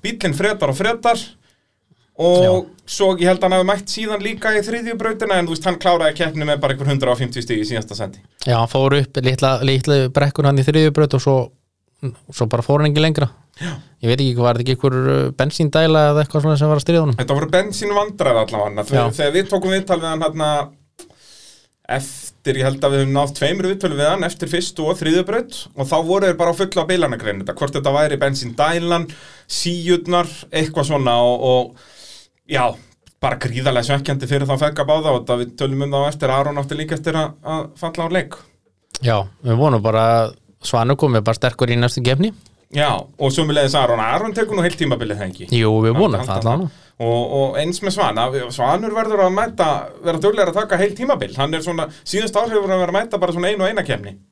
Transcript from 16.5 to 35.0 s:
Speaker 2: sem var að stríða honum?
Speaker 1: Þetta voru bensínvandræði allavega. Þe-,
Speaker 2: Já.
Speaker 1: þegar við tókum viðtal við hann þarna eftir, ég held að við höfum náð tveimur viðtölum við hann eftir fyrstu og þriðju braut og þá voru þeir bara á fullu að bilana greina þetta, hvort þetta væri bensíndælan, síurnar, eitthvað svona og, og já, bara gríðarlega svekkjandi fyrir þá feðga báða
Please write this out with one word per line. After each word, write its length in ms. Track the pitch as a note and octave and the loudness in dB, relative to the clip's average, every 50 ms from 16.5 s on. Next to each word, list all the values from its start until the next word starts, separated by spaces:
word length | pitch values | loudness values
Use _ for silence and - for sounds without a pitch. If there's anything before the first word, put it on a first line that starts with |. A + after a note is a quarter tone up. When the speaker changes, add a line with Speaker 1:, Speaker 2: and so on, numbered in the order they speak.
| D#3 | 2
Speaker 2:
sem 120 | C#3 D3 D3+ | 4 4 4
var 80 | D3+ D3 | 2 2
að 40 | C#3 | 2
stríða 140 | - E3+ E3+ | 2 2 4
honum? 140 | D#3+ D3 A#2+ A#2 | 4 2 0 0
Speaker 1:
Þetta 160 | B2 - C#3 | 0 -2 0
voru 120 | C#3+ D#3+ - | -2 0 2
bensínvandræði 880 | D3 F3+ G3+ G#3+ G3 - G#3+ G3+ G3+ G3+ G#3 G#3+ G3+ - E3+ C3+ B2 A2+ | 2 0 0 0 -4 -6 -4 -2 0 0 0 -2 -2 -2 2 2 4 2
allavega. 440 | G#2+ - A2 G#2+ G2+ G#2 G2+ G#2 G#2 - | 2 0 0 -2 -2 -2 -2 -4 -4 0
Þe-, 80 | C#3 | 2
Speaker 2:
Já. 60 | B2+ A#2+ A#2 A2+ B2 | 2 2 2 0 0
Speaker 1:
þegar 160 | D3 C#3+ D3+ | -2 2 2
við 140 | F3+ G3 G3 | 0 0 0
tókum 240 | G3+ F#3 F#3 F#3 F#3+ | -2 -2 0 0 0
viðtal 240 | F#3+ F#3+ F#3+ F#3 E3+ | 0 0 0 -2 -2
við 80 | E3 E3 | 0 -4
hann 140 | D#3+ D#3 D#3+ | -4 -2 -2
þarna 240 | D#3 D#3 D#3+ D#3 D3+ D3 D3 C#3+ D3 - _ _ _ _ - - - _ _ _ - - - - - - _ _ _ _ _ _ - | -2 -2 -2 -2 0 0 -2 -4 -6 -12 _ _ _ _ -20 -20 -20 _ _ _ -20 -20 -20 -20 -20 -20 _ _ _ _ _ _ -6
eftir, 680 | - C3+ C3+ - - - - - _ _ _ C3+ C3+ C3+ | -4 -4 -4 -8 -12 -14 -16 -16 _ _ _ -4 -2 0
ég 60 | C3 | 0
held 180 | C3+ C#3 C3+ C#3+ | -2 0 0 0
að 100 | C#3 C#3 | 2 2
við 80 | C#3 | 2
höfum 120 | C3+ C3+ C3+ | 2 2 2
náð 160 | C#3 C#3+ C#3 D3 | 0 0 -2 -2
tveimur 340 | - C#3 D3 F3+ G3 F#3 F#3 | -2 -2 -2 0 0 -2 -2
viðtölum 300 | G3 F#3+ G3 F3 D3+ C#3 | -2 -2 -2 -2 -2 0
við 80 | D3 D3+ | 0 0
hann 180 | F3 G3 E3+ | 0 0 -2
eftir 240 | F3 - - F3 C#3+ | -6 -6 -6 -6 -4
fyrstu 360 | D#3 E3+ F3 - - - D#3 D#3 | -4 -4 -4 -4 -6 -4 -2 -2
og 100 | F3 - | -2 -2
þriðju 240 | D#3 D#3 D#3+ F3+ F3+ | 0 2 2 2 2
braut 300 | F#3 G#3+ A#3 A#3+ - - - - - | 0 -2 -4 -4 -4 -12 -16 -16 -14
og 180 | _ C#3+ C3+ C3+ | _ -6 -4 0
þá 60 | D#3+ D#3 E3 | 0 0 2
voru 240 | E3 F#3 G3 G3 F#3 | 2 2 2 2 2
þeir 100 | E3+ E3+ | 2 2
bara 160 | E3+ E3+ E3+ | 0 0 0
á 40 | E3+ | 0
fullu 240 | F#3+ F#3+ - F#3 | -4 -2 -2 -2
að 60 | D#3 D#3 | 0 0
bilana 300 | F3+ F3+ E3 C#3 A#2+ A2+ | 0 0 2 0 -2 -4
greina 220 | A2+ G#2+ G2+ G2 | -4 -6 -6 -6
þetta, 140 | G2 G2+ F#2+ - | -6 -8 -6 -4
hvort 180 | D3 C#3 C#3 | -4 -4 -4
þetta 180 | C#3+ C3+ C#3+ C#3 | -2 0 0 2
væri 220 | D3 D3+ D3+ D3 C3+ | 2 2 2 2 0
bensíndælan, 840 | C#3 C#3 C#3 C3+ B2+ A#2+ A#2 B2 C#3+ D#3 E3 E3+ E3+ E3+ E3+ E3+ E3 E3 - - - - - - _ | 0 -2 -2 -4 -6 -8 -2 0 0 2 2 0 0 0 0 0 -2 -6 -12 -18 -20 -20 -20 -20 _
síurnar, 840 | _ - - - E3+ F3 F3 E3 F3 F3+ F3 D#3+ E3 F3+ F3 E3+ E3+ - - - - | _ -8 -4 -4 -4 -4 -4 2 2 2 2 2 0 0 0 0 -2 -6 -16 -16 -6
eitthvað 400 | - D#3+ D#3 D#3 - E3 C#3 C#3+ | -4 -2 -2 -2 -2 -2 -2 0
svona 280 | D3+ C#3 C3 A#2+ A#2+ A#2+ | 0 0 2 2 4 4
og, 240 | A#2+ B2 B2 A#2+ - | 4 4 2 2 2
og 440 | C3 B2+ B2+ B2 A#2+ - - - - - - - - - - - _ _ _ _ - | 2 4 2 2 -2 -8 -20 -20 -20 -20 -20 -20 -20 -20 -20 -20 _ _ _ _ -4
já, 160 | D3 C3 B2 A#2 - - - _ _ _ _ - _ _ | -2 0 0 0 -2 -6 -18 _ _ _ _ -20 _ _
bara 180 | - C3+ - | -4 -4 -4
gríðarlega 520 | - - A#2+ A2+ B2+ C3 C#3 B2+ B2 A#2 B2 | -2 -6 -6 -6 -2 -2 0 0 0 0 0
svekkjandi 380 | C#3 C#3 C#3 C#3+ C#3 C#3 C3+ A#2 | -2 -2 -2 -4 -4 -4 -2 -2
fyrir 180 | C#3 C#3+ C#3+ C3 | -2 -2 0 0
þá 80 | C#3 | 0
feðga 300 | C3+ D3+ D3+ D3 D3+ C#3+ C#3 | 0 0 -2 0 -2 0 2
báða 240 | D3+ D#3+ | 2 2